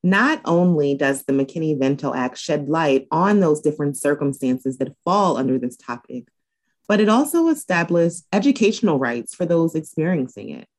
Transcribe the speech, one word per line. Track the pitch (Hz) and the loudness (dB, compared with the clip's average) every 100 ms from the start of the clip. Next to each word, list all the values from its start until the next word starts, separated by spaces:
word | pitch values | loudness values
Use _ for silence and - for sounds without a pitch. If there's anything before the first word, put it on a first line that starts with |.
Not | 180 196 262 311 | 2 2 2 0
only | - 170 180 160 143 | 0 2 2 2 0
does | 139 139 139 | 0 0 -2
the | - | -2
McKinney-Vento | 135 135 170 160 143 131 143 143 | -2 -2 -4 -4 0 0 0 -4
Act | - 127 - | -4 -4 -6
shed | - 147 139 | -6 -4 -2
light | 160 156 135 135 | -2 2 0 0
on | 156 190 208 | 0 2 4
those | 170 151 | 2 2
different | 151 147 143 139 | 0 -2 -4 -2
circumstances | 143 143 143 135 131 127 135 131 | -2 0 -2 -2 -2 -2 -4 -6
that | 135 - | -8 -6
fall | - 196 190 135 | -2 2 2 0
under | 131 131 | 0 -2
this | 120 - | -4 -10
topic, | - 120 _ 123 - _ _ _ _ _ - | -12 -12 _ -14 -14 _ _ _ _ _ 0
but | 208 | 2
it | 214 | 4
also | 226 294 339 330 | 4 2 2 2
established | 294 - 175 170 170 170 170 _ | 0 -2 -2 2 2 2 -2 _
educational | 202 269 277 226 220 214 143 | 0 2 2 2 2 0 2
rights | 127 120 110 | 0 -4 -8
for | - 170 | -6 0
those | 170 165 | 0 0
experiencing | 160 156 - 160 175 127 - 107 | -4 -6 -4 -2 -2 -4 -10 -16
it. | - - | -16 -18